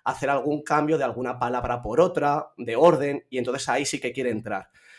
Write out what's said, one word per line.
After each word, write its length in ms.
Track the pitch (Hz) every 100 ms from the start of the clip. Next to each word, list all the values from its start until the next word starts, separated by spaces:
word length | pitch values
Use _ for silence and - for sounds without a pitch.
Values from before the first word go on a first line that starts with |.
hacer 260 | - 135 135
algún 320 | 139 139 147
cambio 340 | 147 151 151 156
de 80 |
alguna 340 | 127 113 127 123
palabra 440 | 120 123 123 120
por 180 | 104 123
otra, 520 | 185 165 143 151 - -
de 180 | -
orden, 520 | 117 170 151 143 160 -
y 80 | 127
entonces 320 | 120 135 135
ahí 160 | 127
sí 160 | 143 135
que 140 | 123
quiere 160 | 131 123
entrar. 400 | 107 107 98 - _ -